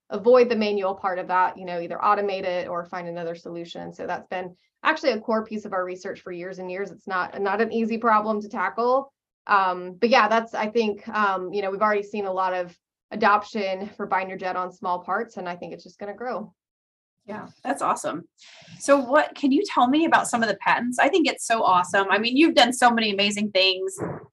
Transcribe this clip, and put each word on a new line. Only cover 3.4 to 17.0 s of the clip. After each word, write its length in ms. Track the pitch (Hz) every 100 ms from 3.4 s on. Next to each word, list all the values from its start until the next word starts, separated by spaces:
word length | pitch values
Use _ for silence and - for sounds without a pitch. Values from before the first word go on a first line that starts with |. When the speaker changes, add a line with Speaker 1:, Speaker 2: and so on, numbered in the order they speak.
| 180 170 170 175 170
Speaker 1:
So 140 | 175 185
that's 200 | 175 -
been 260 | 190 185 - _ _
actually 280 | - 311 311
a 80 | 220
core 240 | 226 220
piece 200 | 220 214
of 80 | 214
our 120 | 190
research 360 | 180 180 196 175
for 120 | -
years 260 | 175 180 180
and 120 | 185
years. 200 | 185 196
It's 160 | 170 -
not, 340 | 185 - -
not 200 | 392 208
an 120 | 226
easy 260 | 226 226 226
problem 420 | 233 214 214 208
to 60 | 208
tackle. 640 | 233 185 208 240 262 269 _ _ _ -
Um, 480 | 202 190 180 180 180
but 120 | 240
yeah, 180 | 247 208
that's, 240 | 226 226
I 160 | - 214
think, 400 | 233 220 208 226
um, 420 | 214 202 190 185
you 80 | 202
know, 80 | 190
we've 100 | 196
already 220 | 214 208
seen 240 | 202 214 196
a 60 |
lot 200 | 185 185
of 240 | 180 175 - _ _ _
adoption 800 | 214 214 208 - 220 190 190 208 -
for 100 | 202
binder 300 | 185 190 185
jet 200 | 185 180
on 140 | 180
small 280 | 180 185 180
parts, 380 | 180 196 226 202
and 100 | 180
I 80 | 175
think 160 | 170
it's 120 | 175
just 140 | 185 -
gonna 140 | 202
grow. 380 | 202 247 196 - _ _ _ _ _